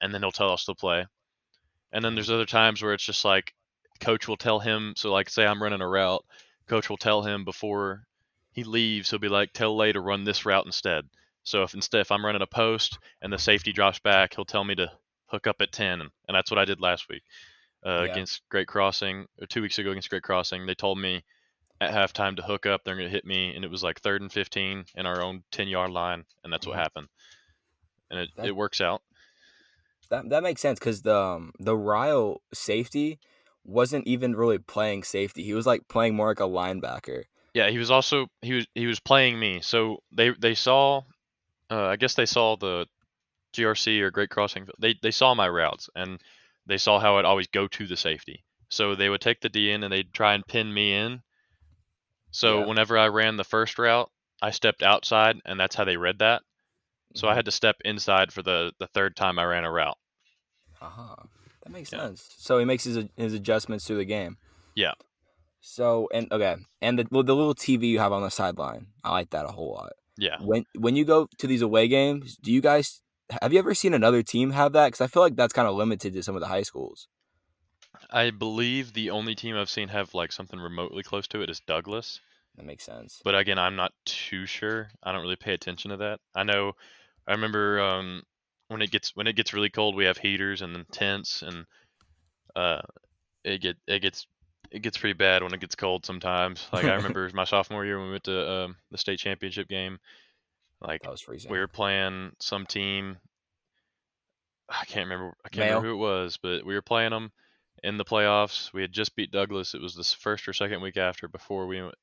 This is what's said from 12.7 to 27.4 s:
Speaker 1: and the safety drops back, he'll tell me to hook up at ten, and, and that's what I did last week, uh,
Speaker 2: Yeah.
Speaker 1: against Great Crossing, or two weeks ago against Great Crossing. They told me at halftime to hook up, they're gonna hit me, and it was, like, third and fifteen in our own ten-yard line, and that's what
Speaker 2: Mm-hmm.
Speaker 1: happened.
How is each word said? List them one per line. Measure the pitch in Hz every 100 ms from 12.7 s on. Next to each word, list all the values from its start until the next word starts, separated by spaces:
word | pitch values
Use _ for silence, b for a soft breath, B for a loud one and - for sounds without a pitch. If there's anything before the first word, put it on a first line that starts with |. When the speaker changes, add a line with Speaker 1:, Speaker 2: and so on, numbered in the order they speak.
| 113 - - b b
Speaker 1:
and | 98
the | 98
safety | - 104 110
drops | 98 98 95
back, | 104 95 92
he'll | -
tell | 98 104
me | 98 98
to | 87 - _ _ _
hook | 104 -
up | 101
at | 101
ten, | - 101 90
and, | 76 _ -
and |
that's | 95 -
what | 104
I |
did | 98 95
last | 90 87 -
week, | - - B B B B B 92
uh, | 87
Speaker 2:
Yeah. | 90
Speaker 1:
against | 90 92 - _
Great | 98 92
Crossing, | 104 98 - 98 95 98 _
or | 98
two | 123
weeks | 104 -
ago | 98
against | 95 -
Great | 95
Crossing. | - 92 90 92 92
They |
told | 92 101 95
me | 95 90 - _ _ _ _ _
at | 82
halftime | 104 98 - 98 95
to |
hook | 92 101 104
up, | 98
they're | - 95
gonna | 90
hit | 95
me, | 90 95 92
and | 76
it | 92
was, | 92
like, | 90 85
third | 101 101
and | 98
fifteen | 107 98 98 95 98 87
in | - 92
our | 90
own | 90 92 -
ten-yard | - 98 92 92
line, | 90 87 85 82 _
and | 85
that's | 82 -
what |
Speaker 2:
Mm-hmm. | 76
Speaker 1:
happened. | 78 80 73 b b b